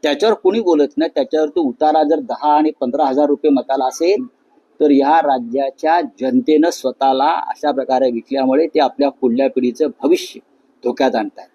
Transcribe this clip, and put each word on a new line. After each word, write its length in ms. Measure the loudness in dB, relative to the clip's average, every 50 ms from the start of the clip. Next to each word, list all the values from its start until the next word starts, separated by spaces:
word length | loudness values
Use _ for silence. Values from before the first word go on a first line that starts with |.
| 0
त्याच्यावर 320 | -2 -2 0 0 0 0
कोणी 240 | 2 _ 0 0 2
बोलत 380 | 2 2 2 2 2 0 _ -2
नाही. 140 | -4 -2 _
त्याच्यावर 340 | -4 -4 -2 0 -2 -2 -2
तो 120 | -2 -2
उतारा 420 | -2 -2 -2 _ 0 2 2 2 2
जर 160 | 2 0 -2
दहा 380 | -2 -8 -10 -4 0 2 2 2
आणि 140 | 2 0 -2 _
पंधरा 260 | -6 -4 -2 -2 -2
हजार 200 | 0 2 0 2
रुपये 260 | 0 0 0 2 2
मताला 360 | 2 2 0 -2 -4 -2 -2 -4
असेल, 380 | -4 -2 0 0 0 -2 -4 -10 _ _ _ _ _ _ _ _ _ _
तर 80 | 2 4
ह्या 280 | 4 4 4 4 2 2
राज्याच्या 840 | 2 2 -2 -2 -4 -6 -4 -4 -4 -4 -6 _ -2 0 0 0 0 -4 _ _
जनतेनं 480 | -6 0 0 0 2 4 2 4 4 2
स्वतःला 600 | 0 -2 -6 -6 -4 _ 0 0 2 2 0 0 0 -2 -4 -8
अशा 240 | -10 -4 -4 -4
प्रकारे 400 | -2 -2 -2 -2 0 0 0 0
विकल्यामुळे 560 | -2 -4 -8 _ -4 -2 0 0 2 2 0 0
ते 120 | _ 0
आपल्या 300 | 0 0 0 0 -2 -2
पुढल्या 400 | -2 _ -2 -2 0 0 0 0
पिढीचं 380 | 0 0 -2 -2 -2 -2 -4 -4 -4 _ 0
भविष्य 360 | 0 0 0 -2 -10 -16 -20 _ _ _ _ _ _ _ _ -6
धोक्यात 320 | -6 -4 -2 -2 -2 0
आणतायत. 320 | -2 -6 -6 _ -16 -20 _ _